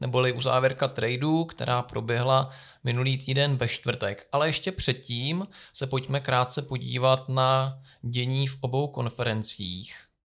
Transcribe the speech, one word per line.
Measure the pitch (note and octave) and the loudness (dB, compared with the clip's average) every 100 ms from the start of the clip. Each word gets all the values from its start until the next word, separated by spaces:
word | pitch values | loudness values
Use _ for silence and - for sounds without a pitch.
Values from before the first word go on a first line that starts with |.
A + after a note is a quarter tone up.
neboli | C3 B2 B2+ | -2 2 2
uzávěrka | A#2+ B2+ B2+ C3 C3 C3+ | 2 2 4 4 2 -2
tradeů, | - A2+ B2+ D3+ D#3+ E3 | 0 -2 0 0 0 0
která | - A#2+ B2 | -4 -2 -2
proběhla | A#2+ A#2 A2+ A#2 B2+ C3 C3+ - - - | -2 -6 -2 0 4 4 2 -6 -20 -8
minulý | B2+ A#2+ C3 C3 | -2 0 0 0
týden | - C3+ C#3+ C3 | 0 2 2 2
ve | A#2+ | 0
čtvrtek. | - C3+ - G2+ G2+ - | -2 -4 -2 -2 -4 -2
Ale | C#3+ D#3 | 0 2
ještě | - G3 | 0 -2
předtím | F#3 - B2+ - A#2+ C3+ F3 G3 - - | -2 -2 -2 -4 -4 -2 -2 -4 -12 -12
se | - C3 | -6 -2
pojďme | C3+ B2+ C#3 | -2 -2 -4
krátce | C3+ B2+ B2+ - | 0 2 2 -2
podívat | C#3 B2+ B2 B2+ B2+ C3 C3 | -4 -6 -4 2 4 4 2
na | C3 C3 C3 C3+ C3+ - - | 2 4 4 2 -6 -16 -10
dění | A#2 A#2+ B2 C3+ C3+ | -4 0 0 2 0
v | - | -2
obou | B2+ C3 C#3+ | -2 0 -2
konferencích. | B2+ A#2+ - A#2+ A2 G#2+ - F#2 F2+ G#2+ - - _ | -2 -4 -2 -2 0 -2 -4 -6 -8 -10 -16 -18 _